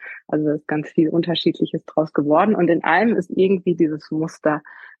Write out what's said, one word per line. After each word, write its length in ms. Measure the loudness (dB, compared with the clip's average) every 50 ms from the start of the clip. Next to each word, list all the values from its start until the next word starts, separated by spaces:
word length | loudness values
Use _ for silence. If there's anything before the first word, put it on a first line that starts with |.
| -16 -18 -18 -18 _
Also 200 | -4 -2 -2 0
da 80 | 0 -2
ist 120 | -2 _
ganz 220 | -4 -4 -4 -4 -2
viel 180 | 0 0 0
Unterschiedliches 800 | 2 2 0 0 0 -2 -2 -2 -2 -2 -2 -4 -4 -4 -8 -10
draus 260 | -4 -2 -2 -2 0
geworden. 420 | -2 -2 0 2 2 4 4 2 2
Und 160 | 2 2 2
in 140 | 2 2 2
allem 320 | 2 2 2 2 2 0
ist 140 | 0 -2 -4
irgendwie 460 | 0 0 2 2 2 0 0 -2 0
dieses 360 | 0 0 -2 -2 -6 -10 -8
Muster 500 | -6 -6 -6 -6 -8 -4 -2 -2 -2 -2 -8 -14 -20 -20 -20 -20 -20 _